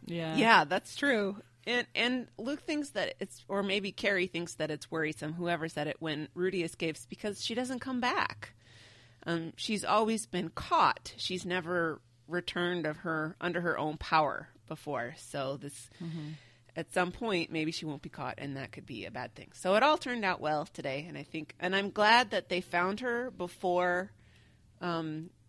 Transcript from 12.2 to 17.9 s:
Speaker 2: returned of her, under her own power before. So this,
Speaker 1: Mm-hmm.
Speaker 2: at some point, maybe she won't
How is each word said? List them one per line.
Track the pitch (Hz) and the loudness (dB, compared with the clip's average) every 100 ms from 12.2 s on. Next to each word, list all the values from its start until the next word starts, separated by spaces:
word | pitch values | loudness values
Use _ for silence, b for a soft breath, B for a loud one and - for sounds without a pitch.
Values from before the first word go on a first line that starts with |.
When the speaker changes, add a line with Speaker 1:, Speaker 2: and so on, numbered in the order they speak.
| - | -6
Speaker 2:
returned | 170 175 180 175 175 151 | -6 -4 0 4 6 6
of | 156 | 2
her, | 175 160 156 - | 2 2 2 0
under | 175 170 | 2 2
her | 175 147 | 4 4
own | 151 156 | 2 0
power | - 160 147 - - - - | 4 6 6 2 -6 -16 -12
before. | 156 - 135 120 - | -10 -4 -4 -4 -8
So | - 147 135 139 | -8 -4 -2 -4
this, | 143 - - - | -6 -12 -16 -10
Speaker 1:
Mm-hmm. | 170 160 151 156 B B B - | -8 -6 -8 -10 B B B -10
Speaker 2:
at | 165 | -4
some | 190 180 | 0 0
point, | 180 233 185 160 | 0 0 0 0
maybe | 160 156 | -2 -2
she | 170 | -4
won't | 156 | -6